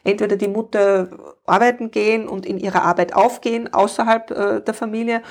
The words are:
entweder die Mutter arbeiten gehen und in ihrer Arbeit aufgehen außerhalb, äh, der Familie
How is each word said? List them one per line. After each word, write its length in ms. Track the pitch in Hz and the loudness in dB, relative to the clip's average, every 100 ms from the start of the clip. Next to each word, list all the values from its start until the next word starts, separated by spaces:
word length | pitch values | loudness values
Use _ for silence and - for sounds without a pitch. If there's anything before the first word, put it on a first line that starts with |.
| - | -2
entweder 320 | 202 208 202 | 0 0 0
die 100 | 202 | -2
Mutter 600 | 208 208 214 196 196 185 175 - - - | -4 -4 2 2 2 -2 -10 -20 -10 0
arbeiten 460 | 185 240 240 226 | 4 4 2 -4
gehen 360 | 214 214 220 220 | -2 0 0 -2
und 160 | 196 190 | -8 -6
in 120 | 196 | -6
ihrer 260 | 196 190 | -2 0
Arbeit 300 | 170 175 175 | 2 2 2
aufgehen 600 | - 233 247 233 233 233 | 4 2 2 -4 -4 -2
außerhalb, 580 | - 202 - 226 226 226 | 0 0 0 0 0 0
äh, 300 | - 202 214 | -4 -2 -2
der 120 | 208 | -4
Familie 480 | 214 226 220 233 233 226 | -6 -6 -4 -2 -4 -4